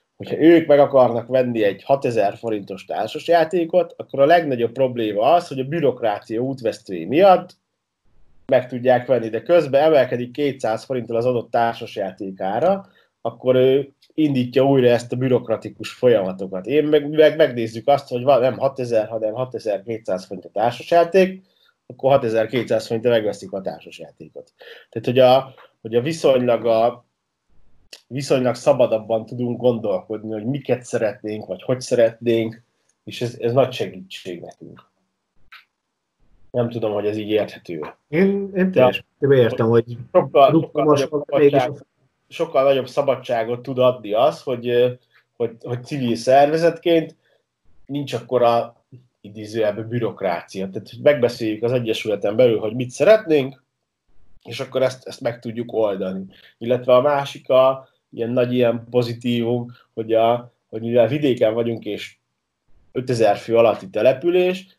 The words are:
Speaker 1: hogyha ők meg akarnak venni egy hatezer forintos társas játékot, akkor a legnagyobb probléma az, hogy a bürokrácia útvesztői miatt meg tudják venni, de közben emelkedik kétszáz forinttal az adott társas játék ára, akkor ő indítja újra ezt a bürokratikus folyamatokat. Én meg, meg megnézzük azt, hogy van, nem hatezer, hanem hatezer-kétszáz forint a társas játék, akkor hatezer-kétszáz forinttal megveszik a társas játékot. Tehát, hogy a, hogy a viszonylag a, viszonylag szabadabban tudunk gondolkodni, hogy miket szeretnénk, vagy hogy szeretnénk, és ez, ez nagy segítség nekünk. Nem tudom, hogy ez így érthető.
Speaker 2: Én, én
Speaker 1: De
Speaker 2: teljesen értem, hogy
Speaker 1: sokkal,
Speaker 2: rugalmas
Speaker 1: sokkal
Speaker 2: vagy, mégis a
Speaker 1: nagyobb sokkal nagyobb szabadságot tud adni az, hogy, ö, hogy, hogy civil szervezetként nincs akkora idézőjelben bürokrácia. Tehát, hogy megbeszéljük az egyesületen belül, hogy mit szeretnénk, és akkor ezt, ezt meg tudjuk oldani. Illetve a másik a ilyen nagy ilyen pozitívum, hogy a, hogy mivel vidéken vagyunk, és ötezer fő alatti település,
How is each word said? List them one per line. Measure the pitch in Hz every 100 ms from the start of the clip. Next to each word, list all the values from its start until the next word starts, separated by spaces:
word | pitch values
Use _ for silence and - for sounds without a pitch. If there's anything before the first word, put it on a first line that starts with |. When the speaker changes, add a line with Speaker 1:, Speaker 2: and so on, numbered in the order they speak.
| _ -
Speaker 1:
hogyha | - -
ők | 156 170 165
meg | 147
akarnak | 139 139 120 117 117
venni | 131 123 117
egy | 101 95
hatezer | - 139 135 113 101 -
forintos | 117 107 98 95 -
társas | 80 110 151 -
játékot, | 170 160 185 165 180 170 -
akkor | - 131
a | 139
legnagyobb | 175 151 123 113
probléma | 131 131 120 107 101 123
az, | 170 170
hogy | 139
a | 131
bürokrácia | 165 139 117 113 104 - 110
útvesztői | 131 127 113 - - 90 85
miatt | 143 196 180 - _ _ _ _ _ _ _ - _ -
meg | 127 127
tudják | 127 123 123 123
venni, | 123 113
de | 110
közben | - 175 147 135
emelkedik | 156 147 156 123 123
kétszáz | 135 143 - 113 110
forinttal | - 131 113 113
az | 123
adott | 120 -
társas | 117 117 113 113 113
játék | 95 95 98 95
ára, | 95 113 170 196 - _ _ _
akkor | 117 - 127 127
ő | 131 135 139 _ _
indítja | - 151 131 123 135 135
újra | 139 123
ezt | 117 120
a | 127
bürokratikus | 127 123 - 110 104 - 110
folyamatokat. | - 127 107 92 95 95 92 98
Én | 147
meg, | 151 151 143
meg | 156 151 151
megnézzük | 143 120 117 113 139
azt, | 139 -
hogy | 123
van, | 127 131
nem | 127 101
hatezer, | 135 135 120 113 107
hanem | 113 110
hatezer-kétszáz | 113 127 113 110 98 95 110 - 92 95
forint | 95 -
a |
társas | 101 117 123 -
játék, | 170 170 190 185 185 _ _ _ _ -
akkor | - 131
hatezer-kétszáz | 139 120 110 110 127 107 113 -
forinttal | 113 120
megveszik | 117 104 98 95
a | 98
társas | 92 76 85 -
játékot. | 78 - 78 71 - _ - - _
Tehát, | 113 131
hogy | 123
a, | 127 135 - - - _
hogy | 113 117
a |
viszonylag | 139 160 156 131 123 117 113
a, | 113 120 120 _ _ _ _ _ _ - _ _ - -
viszonylag | 131 139 139 123 120
szabadabban | 151 131 117 110 107 113 110
tudunk | 123 123 117
gondolkodni, | 123 113 107 98 - 107 110
hogy | 110 110
miket | 143 139 123
szeretnénk, | - 117 107 107 107 107 -
vagy | 92
hogy | - 127
szeretnénk, | - 120 117 - 120 113 113 113 _ _ _ _
és | - -
ez, | 120 -
ez | 117
nagy | 127 127
segítség | - 98 95 95 - 98 87
nekünk. | 90 - 82 - _ _ _ _ _ _ - - _ _ _ _ _ _ _ _ -
Nem | 123 117
tudom, | 117 110
hogy | 104 104
ez | 107
így | 104
érthető. | 107 98 - - 80 73 - _
Speaker 2:
Én, | 151 196
én | 196 196
Speaker 1:
De | 190 185
Speaker 2:
teljesen | 185 127 - - _
értem, | 139 135 113 123 113
hogy | 117 117 117 120
Speaker 1:
sokkal, | 185 135 165 165
Speaker 2:
rugalmas | 156 - 151 156 135
Speaker 1:
sokkal | 131 147 -
Speaker 2:
vagy, | 139
mégis | 143 143
a | 131
Speaker 1:
nagyobb | 127 - _ _ _ _
sokkal | - 160 143
nagyobb | 135 135 123
szabadságot | - 135 123 127 120 113 123
tud | 131 127
adni | 127 123 104
az, | 107 143 165
hogy, | - 120 120
ö, | 120 123 123 _ _ _ -
hogy, | 117 -
hogy | - 123 123
civil | 147 120 110
szervezetként | - 135 143 160 165 165 175 165 160 - _ _ _ _ _ - -
nincs | 143 135
akkora | 117 - 123 117 117 113 - _ 123 _ _
idézőjelben | 101 107 104 113 107 101 113
bürokrácia. | 120 110 92 95 85 - 95 95
Tehát, | 101 -
hogy | 117
megbeszéljük | 143 139 120 - 110 107
az | 117
egyesületen | 127 110 107 110 101 101 110
belül, | 123 104
hogy | 107
mit | 120 127
szeretnénk, | - 160 214 190 151 131 - _ _ _ _ _ - - -
és | - 120
akkor | 131 131
ezt, | 131 127 -
ezt | -
meg | 117 117
tudjuk | 120 113 120
oldani. | 110 107 95 92 95 95 - _ -
Illetve | 117 123 123 123
a |
másik | 143 143 139 - -
a | 131 131 131 - _ _
ilyen | 117 117
nagy | 127 123
ilyen | 123 120 117 117
pozitívum, | 123 120 117 123 120 117 123 120 117 _
hogy | - 110
a, | 113 113 120 123 _ _
hogy | 110
mivel | 117 120 113
vidéken | 147 147 117 110
vagyunk, | 117 117 113 104
és | 101 - _ _ _ _ _ _ - _
ötezer | 127 123 120 107 101
fő | - 113
alatti | 113 101 95
település, | 107 120 131 170 180 180 185 -